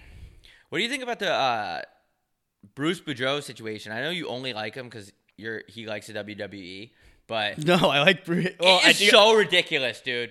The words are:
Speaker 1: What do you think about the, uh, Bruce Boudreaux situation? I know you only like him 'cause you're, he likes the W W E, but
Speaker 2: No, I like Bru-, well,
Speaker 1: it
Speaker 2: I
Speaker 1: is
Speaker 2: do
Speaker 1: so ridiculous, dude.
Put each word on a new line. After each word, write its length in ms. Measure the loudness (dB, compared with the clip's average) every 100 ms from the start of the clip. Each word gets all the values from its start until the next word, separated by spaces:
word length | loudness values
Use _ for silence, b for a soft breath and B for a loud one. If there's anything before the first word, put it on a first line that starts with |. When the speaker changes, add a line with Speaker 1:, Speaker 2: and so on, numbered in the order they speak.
| B B B B B B B
Speaker 1:
What 80 | -4
do 60 |
you 60 | -4
think 120 | -4
about 160 | -8 -6
the, 120 | -2
uh, 500 | 0 0 -2 -4 -8 -10 _ _ _ _ _ _ _ -20 -6
Bruce 260 | -4 -4
Boudreaux 400 | -6 -6 -4 -4
situation? 480 | -8 -12 -10 -10 -10
I 100 | -8
know 100 | -6
you 160 | -6 -8
only 260 | -8 -8
like 220 | -8 -8 -10
him 140 | -14
'cause 220 | -16 -20 _ _ -16
you're, 260 | -12 -12 -14
he 200 | -16 -10
likes 200 | -10 -10
the 60 |
W 220 | -12 -10 -10
W 280 | -12 -12
E, 300 | -14 -16 -18 b b b -8
but 320 | -4 -2 -2 2
Speaker 2:
No, 100 | 2 4
I 100 | 4
like 240 | 2 2 0
Bru-, 200 | -2 -2 0
well, 180 | 4 6
Speaker 1:
it 60 | 6
Speaker 2:
I 40 |
Speaker 1:
is 80 | 6
Speaker 2:
do 60 | 8
Speaker 1:
so 260 | 8 8 6
ridiculous, 640 | 4 2 2 0 -2 -4
dude. 280 | -6 -6 2